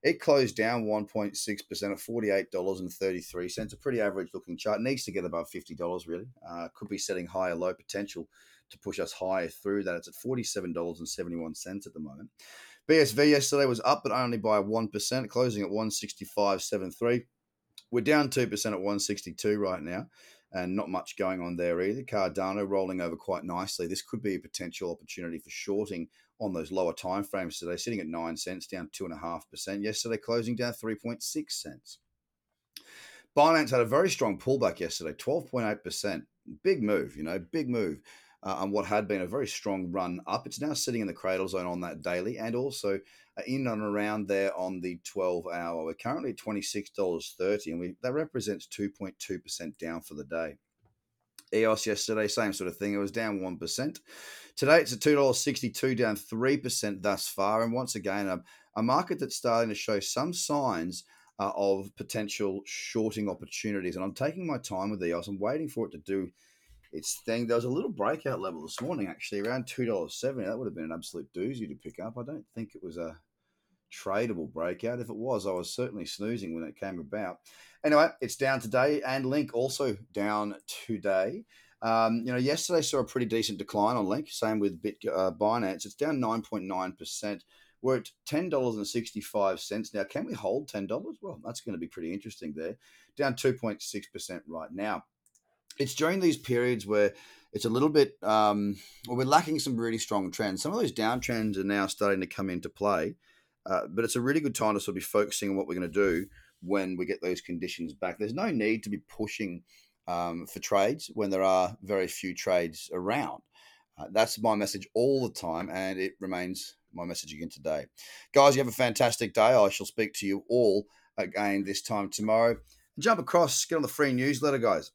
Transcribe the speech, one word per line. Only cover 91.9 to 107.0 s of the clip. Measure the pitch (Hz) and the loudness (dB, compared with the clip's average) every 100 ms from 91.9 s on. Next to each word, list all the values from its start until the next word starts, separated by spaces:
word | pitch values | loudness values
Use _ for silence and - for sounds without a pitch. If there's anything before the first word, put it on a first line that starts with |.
| - 82 | -8 -6
interesting | 98 110 - 78 76 | -6 -8 -12 -10 -8
there. | 82 - _ - _ - | -8 -8 _ -20 _ -2
Down | 139 127 | -2 2
two | 135 | 0
point | 127 113 101 | 2 -2 -4
six | - 101 - | -6 -8 -10
percent | - - 87 76 | -12 -10 -10 -10
right | 82 78 | -12 -10
now. | 85 107 90 - _ _ _ _ _ _ - | -6 -4 -4 -6 _ _ _ _ _ _ -4
It's | 139 | -4
during | - 156 190 | 2 2 4
these | 175 135 | 2 2
periods | - 120 123 120 | 2 2 4 0
where | 98 107 101 - - - _ | 2 4 4 2 -20 -20 _
it's | 107 | -2
a | 117 | 0
little | 117 151 | 4 6
bit, | 151 139 - | 8 6 4
um, | 107 107 107 104 101 98 - - 120 | 4 6 6 4 0 -2 -10 -18 -4
well, | 123 | 0
we're | |
lacking | 131 151 160 156 | 6 6 6 -2
some | 147 117 | 0 0
really | 117 110 | 0 -2
strong | - 104 92 | 0 0 0
trends. | - 107 92 | -2 -2 0
Some | 151 | -2
of | 214 | 0
those | 190 | 0
downtrends | 113 110 123 123 117 110 95 | 2 0 0 0 0 0 0
are | |
now | 98 101 98 | 0 2 0
starting | - 101 95 | 2 2 4
to | 92 | 0
come | - 98 | -4 -2
into | 90 85 | -2 -6
play, | - 101 95 80 170 _ _ _ _ | 0 2 4 0 -4 _ _ _ _
uh, | - 92 - | -2 0 0
but | 92 | 0
it's | 117 123 | 0 2
a | |
really | 123 151 | 2 2
good | 147 131 | 2 0
time | 110 | 2
to | 104 | 2
sort | - | 0
of | 92 | -6
be | |
focusing | - 104 104 - 101 | 0 2 2 0 -2
on | 95 | 0
what | 92 | 0
we're | |
gonna | 90 87 | -2 -2
do | 95 98 85 98 - _ _ | 2 4 4 0 -10 _ _
when | 87 101 92 | -2 0 0
we | 90 | -2